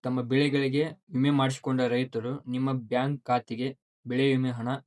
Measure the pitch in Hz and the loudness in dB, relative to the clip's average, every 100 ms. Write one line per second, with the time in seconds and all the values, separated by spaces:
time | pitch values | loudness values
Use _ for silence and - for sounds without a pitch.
0 | 127 127 120 131 143 139 135 135 160 - | -2 -2 2 2 2 2 0 0 -2 -4
1 | _ 131 139 143 135 131 - 131 127 120 | _ 0 2 4 2 0 -2 0 2 0
2 | 131 - 113 143 127 127 135 131 110 123 | -2 -4 -4 -8 -6 -4 -2 -2 -2 -2
3 | 135 143 - 123 - 113 131 135 _ _ | -2 -4 -2 -2 -2 -6 -6 -6 _ _
4 | 123 123 135 135 131 120 117 135 | -6 0 2 2 0 -2 -4 -4